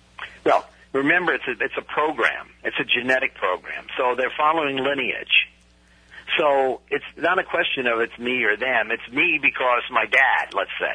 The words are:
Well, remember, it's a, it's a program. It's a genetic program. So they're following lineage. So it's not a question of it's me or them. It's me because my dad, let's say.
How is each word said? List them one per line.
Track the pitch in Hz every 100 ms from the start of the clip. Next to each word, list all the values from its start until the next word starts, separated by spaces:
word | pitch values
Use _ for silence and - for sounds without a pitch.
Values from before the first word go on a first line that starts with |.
| _ - - -
Well, | - 104 - - -
remember, | 135 143 180 165
it's | 131 131
a, | 113
it's | 135 143
a |
program. | - 151 156 123 85 67 - -
It's | 110 -
a |
genetic | 139 123 127 131 135
program. | - 95 90 - 73 - -
So | 127 123
they're | 123 -
following | 151 165 143 135
lineage. | 135 139 113 - - - - _ _ _ _ _ _ - - -
So | 151 139 131 117 -
it's | 139 - -
not | 160 185
a |
question | - 170 170 135 123
of | 113
it's | 113 -
me | 120 127
or | 107 104
them. | 131 120 107
It's | 117 117
me | 131 170 151
because | 135 - 127 120 -
my | 120 107
dad, | 131 127 82 73
let's | 98 92 -
say. | 80